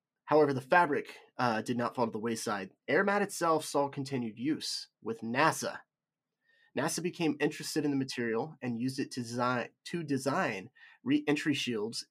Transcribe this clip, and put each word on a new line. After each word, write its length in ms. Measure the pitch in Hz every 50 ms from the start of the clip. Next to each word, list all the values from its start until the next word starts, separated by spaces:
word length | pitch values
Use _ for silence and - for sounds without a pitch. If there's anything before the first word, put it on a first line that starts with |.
| _ _ _ _ _
However, 260 | - 147 156 151 139 135
the 60 | 127
fabric, 560 | 131 - 180 175 175 147 143 113 104 - - - - - _ -
uh, 240 | 127 123 110 110
did 160 | 110 - 120 120
not 180 | 120 113 -
fall 100 | 127 120
to 60 | 113
the 80 | 101 110
wayside. 520 | 104 117 113 110 - 117 104 98 98 98 - _ _ -
Airmat 320 | 131 175 196 202 202 208
itself 420 | 202 190 - - 175 170 160 151 156
saw 240 | - - 147 143 139
continued 500 | 139 147 135 135 139 127 120 113 101 -
use, 500 | 120 151 151 123 - - - - - - _ _
with 200 | - 107 113 -
nasa. 560 | 113 113 117 131 156 160 135 - - 90 - - - _ _ _ _ _ _ _ _ _ _ _ _ _ _ _ _ _ - 120
nasa 240 | 135 160 - -
became 360 | 165 180 - - 175 156 147 -
interested 460 | 147 160 151 - - - - 160 143
in 60 | 147
the 60 | 139 135
material 600 | 131 131 - 127 120 117 110 113 135 160 156 -
and 160 | - 127 120 113
used 220 | 123 131 131 139
it 100 | 131 -
to 100 | - 131
design, 480 | 120 117 120 123 123 123 127 120 - - - _ _
to 180 | - - 170 160
design 680 | 147 139 131 - - 147 180 180 135 110 95 95 127 - - - - - _
re-entry 520 | - 120 143 147 147 151 147 147 - 165 139
shields 520 | 135 - 123 120 107 104 117 123 - - -